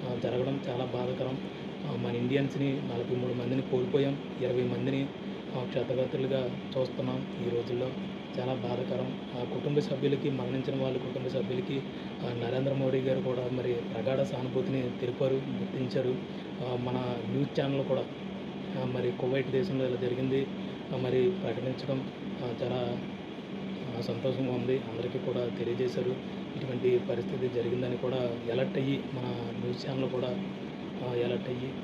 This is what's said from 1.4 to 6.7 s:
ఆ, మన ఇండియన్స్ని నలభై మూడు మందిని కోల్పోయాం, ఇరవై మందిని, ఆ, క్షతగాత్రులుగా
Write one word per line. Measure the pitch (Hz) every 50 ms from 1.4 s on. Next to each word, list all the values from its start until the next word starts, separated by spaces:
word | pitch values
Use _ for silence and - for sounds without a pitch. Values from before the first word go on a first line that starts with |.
| - - - - - - - - -
ఆ, | 147 123
మన | 120 123 120 120
ఇండియన్స్ని | 120 123 123 135 135 139 135 - 139 139 139
నలభై | 135 143 139 127 120 120 120 - 127
మూడు | 123 123 123
మందిని | 123 123 120 123 131 135
కోల్పోయాం, | 131 - 135 127 123 - 147 143 139 139 143 147 - - - -
ఇరవై | 127 117 123 123
మందిని, | 123 123 127 131 123 135 135 135 139 135 - - - - - - - - -
ఆ, | 131 123 123
క్షతగాత్రులుగా | - 135 117 120 127 127 127 123 - 131 131 131 135 131 127 127 - - - -